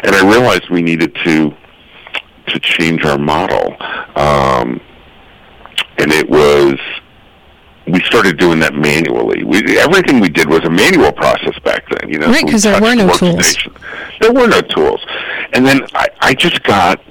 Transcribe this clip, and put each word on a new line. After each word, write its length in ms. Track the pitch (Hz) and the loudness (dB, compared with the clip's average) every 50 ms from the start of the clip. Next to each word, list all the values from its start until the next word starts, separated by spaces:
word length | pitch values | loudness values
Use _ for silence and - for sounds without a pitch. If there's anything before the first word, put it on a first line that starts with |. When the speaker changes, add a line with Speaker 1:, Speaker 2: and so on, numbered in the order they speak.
| - | -2
Speaker 1:
And 100 | 98 98 | 0 0
I 100 | 98 92 | 2 4
realized 440 | 98 110 120 127 117 95 90 - - | 4 4 4 4 2 0 0 -2 -2
we 100 | 87 87 | -2 -2
needed 340 | 85 82 82 80 82 76 - | 0 0 0 0 -2 -4 -4
to, 380 | - - 85 78 78 78 73 - - - _ _ _ _ - - - - - - - - _ _ - _ | -4 -2 0 0 2 0 0 -4 -8 -18 _ _ _ _ -20 -20 -20 -18 -14 -14 -14 -14 _ _ -16 _
to 140 | - - - | -8 -8 -4
change 440 | - - - - 82 82 82 76 73 | -4 -4 -2 0 0 -2 0 0 0
our 140 | 76 71 71 | -2 -2 0
model. 580 | 71 76 76 82 95 - 67 50 50 50 - - - - - - - - - | -2 -2 0 -2 -2 -2 -2 -2 -2 -4 -6 -10 -12 -12 -10 -12 -12 -8 -4
Um, 640 | 73 71 73 71 71 67 67 64 62 60 62 60 - - - - - - - - - - - - - - - - - - - - - - - - - | -2 0 0 0 0 0 0 0 0 -2 -4 -6 -8 -12 -18 -20 -20 -20 -20 -20 -20 -20 -20 -20 -20 -20 -20 -20 -20 -20 -12 -10 -10 -10 -8 -6 -4
and 120 | 73 73 | -2 0
it 200 | 78 78 - 53 | 0 0 0 2
was, 460 | 67 76 73 71 73 73 71 69 69 - - - - - - _ _ _ _ _ _ _ _ _ _ _ _ _ _ _ _ 80 | 2 2 4 4 4 4 4 2 0 -2 -6 -12 -14 -14 -16 _ _ _ _ _ _ _ _ _ _ _ _ _ _ _ _ -4
we 120 | 90 90 - | -2 -2 -2
started 340 | - - 117 98 95 78 71 | 0 0 2 2 0 0 2
doing 200 | 90 85 80 80 | 2 2 2 2
that 120 | 78 73 | 0 0
manually. 720 | 76 71 76 76 73 82 82 65 60 58 57 52 50 50 - | -2 -2 -2 0 0 0 0 -2 -2 -2 -2 -2 -2 -4 -2
We, 340 | - - 104 - - - - | -2 0 0 0 2 2 2
everything 400 | 123 147 190 196 - - 143 117 | 2 2 2 2 2 2 2 2
we 120 | 98 82 | 2 2
did 180 | 76 82 76 71 | 0 0 2 2
was 160 | 80 82 82 | 2 2 2
a 60 | 82 | 0
manual 420 | 82 92 120 - 95 147 - 73 | 2 2 2 4 4 4 4 2
process 460 | - - 78 65 58 - - - - - | 2 0 0 0 0 0 -4 -6 -8 -4
back 260 | - - - - - - | -4 -4 -4 -4 -6 -6
then, 180 | - - - - | -8 -8 -6 -6
you 80 | - 76 | -6 -2
know, 100 | 76 - | 0 2
Speaker 2:
Right, 120 | 247 - | 2 2
Speaker 1:
so 60 | - | 2
we 60 | - | 2
Speaker 2:
'cause 100 | 240 208 | 0 2
there 180 | 202 214 202 202 | 2 2 2 2
were 140 | 214 233 247 | 2 2 2
Speaker 1:
touched 20 | 233 196 180 175 - | 2 2 2 2 2
Speaker 2:
no 100 | 185 180 | 2 0
tools. 240 | 170 - - - - | 0 0 0 -2 -2
Speaker 1:
workstations. 640 | - - - - - - - - - - - - - | -4 -8 -10 -14 -18 -18 -16 -16 -14 -16 -16 -4 0
There 120 | 220 226 | 0 2
were 140 | 247 269 240 | 4 4 4
no 140 | 220 - 90 | 4 2 0
tools. 380 | - - - - 76 67 50 - - - - - - - - - - - | 0 -2 -2 0 0 0 -2 -4 -8 -12 -12 -12 -10 -10 -10 -10 -10 -4
And 140 | - 123 127 | -2 0 2
then 200 | 135 135 131 - - - | 2 2 0 0 -4 -4
I, 140 | - - - - - | -4 -4 -4 -4 -4
I 140 | - 120 131 | -2 -2 0
just 280 | - - 170 123 113 | 0 -2 -2 -2 -2
got, 400 | - - 104 98 87 87 95 - _ - | -2 0 0 2 2 0 0 -4 _ -18